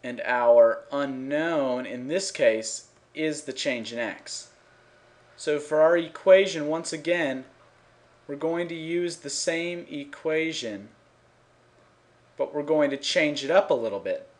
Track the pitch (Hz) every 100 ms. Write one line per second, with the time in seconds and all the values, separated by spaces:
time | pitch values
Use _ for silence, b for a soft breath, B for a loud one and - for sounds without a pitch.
0 | 123 120 - 123 120 117 117 110 - 143
1 | 139 131 131 147 165 160 135 123 127 123
2 | 131 175 190 - 127 110 110 - - _
3 | _ - 156 151 - 127 147 123 110 117
4 | 113 92 - - - _ _ _ _ _
5 | _ _ _ - - 147 147 156 160 175
6 | 165 - - 190 196 160 147 160 165 160
7 | 156 175 151 131 131 _ _ _ _ _
8 | _ _ - 143 160 170 175 165 160 170
9 | 175 160 143 - - 165 170 175 - 147
10 | 139 - 160 156 160 156 117 98 104 _
11 | _ _ _ _ _ _ _ _ _ _
12 | _ _ _ - 139 147 147 156 143 139
13 | - 175 151 143 135 180 202 131 113 98
14 | 92 90 - _